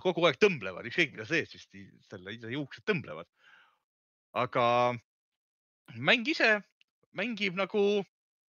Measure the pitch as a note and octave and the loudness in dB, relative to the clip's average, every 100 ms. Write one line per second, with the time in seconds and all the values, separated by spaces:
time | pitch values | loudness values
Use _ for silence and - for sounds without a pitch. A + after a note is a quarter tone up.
0 | F3+ F3+ E3+ C#3 G#3 D#3+ F#2+ F2 G#2 - | -2 2 2 4 4 2 -6 -8 -6 -2
1 | D#3 A2 G#2+ D#3+ G2+ F#2 - G2 G2 - | -2 -4 -4 -2 -2 -8 -20 -20 -20 -20
2 | _ G2+ F#2 A#2 A#2 C3+ C#3 - - F#3+ | _ -16 -14 -12 -10 -10 -10 -8 -6 -6
3 | - D#2 E2+ _ _ - _ _ _ _ | -6 -12 -16 _ _ -20 _ _ _ _
4 | _ _ _ - B2 C#3 A#2+ A#2+ B2 A#2+ | _ _ _ -4 -2 2 4 4 2 0
5 | - _ _ _ _ _ _ _ - A#2 | -8 _ _ _ _ _ _ _ -18 -4
6 | C#3+ A#3+ A3+ D#4+ C4 G#3 - _ _ _ | 2 2 2 2 4 2 0 _ _ _
7 | _ D3+ G#3+ G#3+ G3+ F3+ F#3+ G#3+ G3+ G3+ | _ -6 -6 -4 -4 -2 -2 2 4 2
8 | F#3+ _ _ _ _ | -2 _ _ _ _